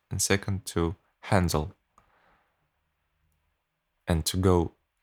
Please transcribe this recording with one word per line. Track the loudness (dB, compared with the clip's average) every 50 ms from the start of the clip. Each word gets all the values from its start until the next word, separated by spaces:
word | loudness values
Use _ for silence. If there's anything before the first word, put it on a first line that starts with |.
| _ -10
and | -6 -4 -2
second, | 0 0 -2 -2 -4 -6 -6 -8
to | -6 -4 -2 -2 -2 -4 -8 _ _ _ _ -4
handle | 0 0 2 2 2 0 -2 -4 -6 -10 _ _ _ _ _ _ _ _ _ _ _ _ _ _ _ _ _ _ _ _ _ _ _ _ _ _ _ _ _ _ _ _ _ _ _ _ _ _ _ _ _ _ _ _ _ _
and | 0 0 0 0
to | -2 -2
go | 2 4 4 4 4 2 0 -4 _ _ _ _ _